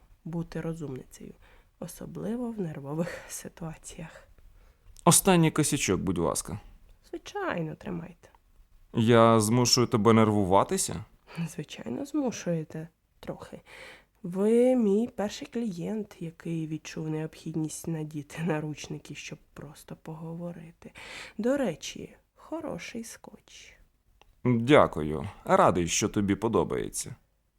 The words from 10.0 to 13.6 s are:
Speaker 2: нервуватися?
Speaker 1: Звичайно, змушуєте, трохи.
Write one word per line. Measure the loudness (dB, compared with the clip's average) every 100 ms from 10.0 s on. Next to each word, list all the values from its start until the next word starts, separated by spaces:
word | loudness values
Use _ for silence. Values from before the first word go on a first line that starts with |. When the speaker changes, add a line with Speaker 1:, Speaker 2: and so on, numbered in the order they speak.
| 6
Speaker 2:
нервуватися? | 8 8 4 4 4 4 0 -2 -6 -10 _ _ -10 -8
Speaker 1:
Звичайно, | -8 -12 -12 -10 -8 -4
змушуєте, | -2 -2 -4 -4 -4 -4 -10 -14 _ _ _
трохи. | -12 -12 -12 -18